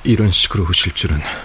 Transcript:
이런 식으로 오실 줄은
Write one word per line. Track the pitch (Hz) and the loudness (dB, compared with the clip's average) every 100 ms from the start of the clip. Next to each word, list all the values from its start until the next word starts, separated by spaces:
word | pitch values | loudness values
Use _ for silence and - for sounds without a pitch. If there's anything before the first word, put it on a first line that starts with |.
이런 | - 104 107 | 0 2 4
식으로 | 92 - 104 85 | 2 0 0 0
오실 | - 82 | 0 0
줄은 | - 85 73 - - | -2 -2 -2 -4 -10